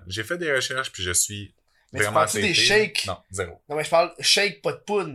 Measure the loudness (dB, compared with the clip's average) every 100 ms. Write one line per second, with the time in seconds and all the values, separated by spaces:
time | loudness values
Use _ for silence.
0 | -10 -8 -6 -4 -2 -2 -2 -4 -8 -6
1 | -2 0 -2 -4 -14 _ _ _ _ -2
2 | 0 2 2 2 0 2 4 4 2 -2
3 | -6 -6 _ -8 -8 -8 -8 -6 2 4
4 | 2 0 2 2 2 -2 -6 -6 -4 -2
5 | -2